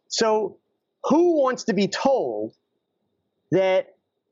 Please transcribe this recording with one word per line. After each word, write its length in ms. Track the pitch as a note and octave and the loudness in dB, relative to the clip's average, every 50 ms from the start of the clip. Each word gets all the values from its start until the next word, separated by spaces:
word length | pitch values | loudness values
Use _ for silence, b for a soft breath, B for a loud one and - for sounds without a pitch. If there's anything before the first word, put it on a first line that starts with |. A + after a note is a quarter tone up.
| _ | _
So 520 | - - - A3+ A3 A3 G#3+ G#3+ - - _ _ _ _ _ _ _ _ _ - | -10 -4 -2 0 0 0 0 -2 -4 -10 _ _ _ _ _ _ _ _ _ -2
who 400 | - B3+ D#4+ F4 F4 E4+ D4+ C4+ | 0 2 4 4 4 4 2 2
wants 220 | B3+ B3 A#3+ - | 0 -2 -4 -4
to 100 | - G3+ | -4 -2
be 140 | F3+ G3+ F#3+ | 0 0 -2
told 640 | - - - C4+ C4+ A#3+ E3 B2+ A2 G#2 G#2+ A2+ - _ _ _ _ _ _ _ _ _ _ _ _ _ _ _ _ _ _ - | -2 -2 0 0 0 0 -2 -4 -6 -6 -8 -10 -12 _ _ _ _ _ _ _ _ _ _ _ _ _ _ _ _ _ _ -4
that 440 | D3+ F#3 F#3+ F#3+ F#3 F#3+ - - - _ _ _ _ _ _ _ | -2 0 0 2 0 0 -2 -4 -10 _ _ _ _ _ _ _